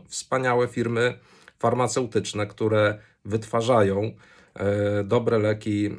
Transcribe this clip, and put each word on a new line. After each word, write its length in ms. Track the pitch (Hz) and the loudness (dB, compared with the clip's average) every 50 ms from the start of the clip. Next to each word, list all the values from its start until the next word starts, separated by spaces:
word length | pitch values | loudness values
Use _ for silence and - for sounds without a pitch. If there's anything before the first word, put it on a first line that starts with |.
| - | -12
wspaniałe 600 | - - - - - 131 131 131 123 120 123 123 | -14 -14 -14 -6 -4 -4 -2 0 2 2 2 0
firmy 520 | 117 - 131 113 117 117 113 120 123 120 - - _ - - - - _ _ | 0 -2 -2 -2 -2 0 0 0 0 -2 -4 -12 _ -20 -20 -20 -20 _ _
farmaceutyczne, 880 | - 117 117 123 127 117 - 135 127 110 - 110 92 - - 104 104 | 0 0 2 2 0 0 0 -2 -2 0 -2 -2 -2 -2 -4 -4 -4
które 520 | 104 - - 113 107 110 107 107 104 104 110 - - _ _ - | -6 -4 -4 0 2 2 4 4 2 0 -4 -10 -20 _ _ -6
wytwarzają, 880 | 101 104 113 110 - - 117 113 117 127 113 101 98 95 98 107 110 110 - - - - - - _ _ | -4 -4 -4 -4 -2 -4 -2 2 2 4 4 4 4 2 0 -2 -4 -6 -12 -20 -20 -20 -20 -20 _ _
e, 500 | - 95 101 104 104 104 101 104 101 101 | -4 -2 -2 0 0 0 0 0 -2 0
dobre 360 | 98 113 120 113 113 117 110 | 0 0 0 2 2 2 2
leki, 500 | 104 107 107 107 - 113 104 104 104 101 98 | 2 0 0 -2 -4 -4 -2 -2 -2 -2 -4